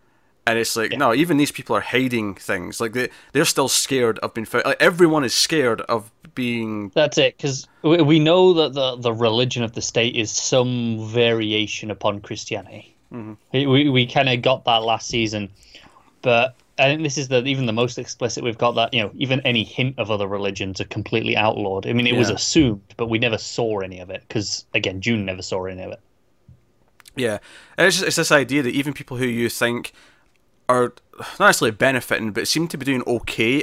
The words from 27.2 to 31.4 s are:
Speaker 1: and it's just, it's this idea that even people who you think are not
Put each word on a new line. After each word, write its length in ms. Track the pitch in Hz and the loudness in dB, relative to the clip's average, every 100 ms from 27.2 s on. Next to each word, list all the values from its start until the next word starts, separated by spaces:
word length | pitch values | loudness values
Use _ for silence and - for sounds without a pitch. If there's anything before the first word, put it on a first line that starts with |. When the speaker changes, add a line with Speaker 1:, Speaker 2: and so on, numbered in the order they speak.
| 120 104 - - - - | -4 -4 -10 -20 -8 2
Speaker 1:
and 80 | 180 | 2
it's 120 | 170 | 2
just, 100 | 160 | 0
it's 80 | 165 | 0
this 160 | 160 | 2
idea 320 | 151 120 143 | 2 2 0
that 100 | 120 | 0
even 180 | 135 143 | -2 -4
people 240 | 135 - 123 | -6 -8 -4
who 100 | 127 | -2
you 200 | 117 117 | 0 -2
think 440 | - 120 120 - - _ _ _ _ _ _ - | 0 -2 -2 -8 -16 _ _ _ _ _ _ 0
are 260 | 127 123 - _ - - | 2 2 -4 _ -16 -10
not 80 | - | 2